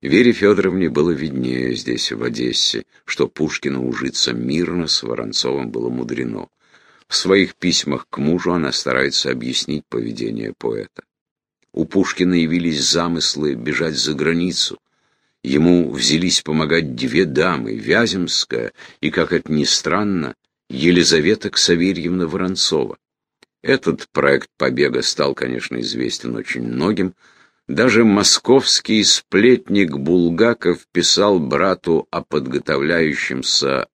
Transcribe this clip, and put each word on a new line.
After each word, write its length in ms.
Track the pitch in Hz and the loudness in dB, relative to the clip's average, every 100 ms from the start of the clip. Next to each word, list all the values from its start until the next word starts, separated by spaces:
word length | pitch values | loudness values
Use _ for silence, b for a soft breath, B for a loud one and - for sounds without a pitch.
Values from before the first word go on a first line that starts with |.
Вере 280 | 65 82 120 | 2 4 4
Фёдоровне 560 | 113 101 98 95 90 85 | 4 4 4 2 0 0
было 220 | - 80 | 2 0
виднее 640 | 78 78 67 62 64 64 | 0 -4 -4 -4 -2 -4
здесь, 380 | 58 62 57 - | -4 -4 -4 -4
в 100 | 57 | -4
Одессе, 600 | 58 58 62 60 - 55 - b | -6 -4 -2 0 0 -2 -8 b
что 220 | - - 69 | -12 -4 -4
Пушкину 640 | - 78 - - 67 64 | -2 -4 -2 -4 -4 -4
ужиться 440 | 58 67 - - | -4 -6 -2 -2
мирно 540 | 60 60 76 87 87 80 | -2 -2 -2 -2 -2 -2
с 160 | - | -2
Воронцовым 680 | 57 58 57 - 64 69 60 | -2 -6 -4 -4 -2 -2 -4
было 180 | 55 60 | -4 -4
мудрено. 600 | 62 60 60 62 53 50 _ b b b b b | -4 -6 -6 -6 -8 -12 _ b b b b b
В 80 | - | -4
своих 400 | 90 98 87 - | 4 4 4 0
письмах 500 | 90 - - 65 - | -2 0 -2 -6 -6
к 100 | - | -4
мужу 340 | 71 87 82 | 0 0 0
она 180 | 87 73 | 0 -2
старается 600 | 64 - 64 67 - 67 | -4 -2 0 0 -2 -2
объяснить 520 | 64 60 64 - 76 - | -4 -4 -6 -4 -6 -6
поведение 680 | 60 57 53 57 55 55 - | -8 -6 -6 -6 -6 -8 -6
поэта. 460 | 58 55 52 - _ _ _ _ _ _ _ | -6 -6 -8 -14 _ _ _ _ _ _ _
У 140 | - 80 | -6 0
Пушкина 480 | 98 92 - 90 | 0 0 0 2
явились 540 | 90 80 87 85 76 69 | 2 2 0 0 -2 0
замыслы 680 | 82 85 85 - 73 76 | 0 0 -2 -2 -2 -4
бежать 420 | 62 62 76 80 76 | -4 -4 -2 -2 -2
за 180 | 76 | -4
границу. 640 | 73 73 85 90 - - - _ _ _ _ _ _ | -2 0 0 -2 -2 -4 -6 _ _ _ _ _ _
Ему 460 | 65 71 82 87 80 | -2 2 6 4 2
взялись 500 | 69 - 80 90 - | -2 0 0 0 -2
помогать 540 | - 78 78 82 78 | -2 -2 2 0 0
две 300 | 87 123 113 | -4 -2 0
дамы, 500 | 90 71 85 78 62 | 0 2 0 0 -4
Вяземская 1000 | - 107 98 117 98 87 - - 60 55 _ B B | -8 0 2 2 0 -2 -2 -2 -4 -6 _ B B
и, 100 | 76 | -4
как 220 | 90 78 | -2 0
это 200 | 82 - | -2 0
ни 120 | 78 | 0
странно, 720 | 69 - - 90 104 92 69 - _ _ _ | 0 0 0 0 0 -2 -4 -10 _ _ _
Елизавета 840 | 65 80 87 80 80 76 107 104 | 0 4 4 4 4 2 0 -2
Ксаверьевна 800 | - - 87 90 87 85 92 85 | -2 2 2 2 0 -2 -2 -2
Воронцова. 680 | 90 92 92 - 80 57 50 _ _ _ _ _ _ | -2 -4 -2 0 0 -2 -8 _ _ _ _ _ _
Этот 480 | - 131 - - - | -2 0 0 -4 -4
проект 380 | - 69 69 - _ | 0 2 2 -2 _
побега 460 | 67 64 71 62 | -2 0 0 0
стал, 320 | 62 - 71 | -4 -2 -2
конечно, 460 | 65 64 62 - 60 | -2 -4 -6 -6 -6
известен 560 | 57 57 62 - 60 58 | -6 -4 -4 -6 -8 -8
очень 260 | 53 64 | -6 -6
многим. 520 | 58 60 85 110 92 - b b b b _ | -6 -2 0 0 -2 -4 b b b b _
Даже 380 | 98 123 110 | 2 4 6
московский 1000 | 117 101 98 - - 135 - - - 110 | 6 6 4 2 6 4 6 -2 2 2
сплетник 960 | 98 - - 95 113 123 - 101 90 71 | 4 2 2 4 6 4 2 0 0 -2
Булгаков 880 | 69 90 85 82 113 117 87 87 _ | 2 4 4 4 2 2 0 -2 _
писал 480 | - 85 - 101 95 | -2 2 2 4 2
брату 640 | 71 71 95 92 - 82 - | 0 0 0 0 0 0 0
о 100 | - | -8
подготовляющемся 1700 | - 76 64 67 69 71 71 85 80 71 - 65 - - 69 67 - | -4 -6 -4 -6 -2 -2 0 0 0 -2 -4 -6 -2 0 0 -2 -4